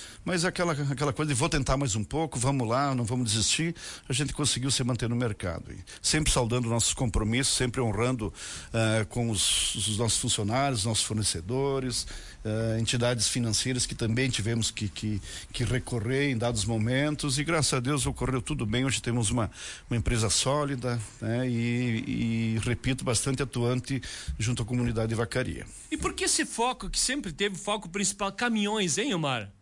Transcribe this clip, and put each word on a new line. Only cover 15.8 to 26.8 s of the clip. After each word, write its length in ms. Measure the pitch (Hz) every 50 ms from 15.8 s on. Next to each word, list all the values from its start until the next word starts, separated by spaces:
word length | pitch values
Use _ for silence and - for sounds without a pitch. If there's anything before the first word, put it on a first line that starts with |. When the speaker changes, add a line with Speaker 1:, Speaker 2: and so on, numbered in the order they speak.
| - - 123 117 101 120 131 139 143 143
Speaker 1:
em 80 | 131
dados 280 | 113 120 120 120 107 101
momentos 720 | 113 117 113 107 117 127 135 143 151 151 - - 143 127 147
e 40 | 143
graças 300 | 156 170 160 139 - 151
a 60 | 131
Deus 260 | 120 135 151 135 120
ocorreu 360 | 139 127 - 123 120 131 123
tudo 240 | 107 - 151 135 120
bem. 180 | 104 110 123 131
Hoje 180 | 135 - -
temos 300 | - 123 113 120 117 104
uma, 180 | 123 123 107 - - - - - - - - -
uma 60 | 120
empresa 340 | 117 - - 120 113 113 101
sólida, 680 | - - - 131 139 151 147 139 139 123 120 127 120 117 107 - - -
né? 280 | 113 110 117 123 127 127
E, 540 | 120 117 117 120 120 120 123 120 113 110 -
e, 540 | - 120 113 117 113 113 113 113 113 110 113 -
repito, 420 | 127 151 - - 127 131 131 -
bastante 360 | 131 117 - - 143 135 120
atuante 600 | 139 123 - 123 120 120 127 127 123 - 139 123 - - - - - - -
junto 240 | - 107 113 120 -
à 40 | 117
comunidade 420 | 110 123 123 120 120 110 113 110
de 80 | 113 113
Vacaria. 500 | 107 117 113 - - 127 87 - - - - - - - -
Speaker 2:
E 60 | 311
por 180 | 302 - 359 -
que 120 | - 370
esse 200 | 381 - - 302
foco, 440 | - - - 233 254 247 -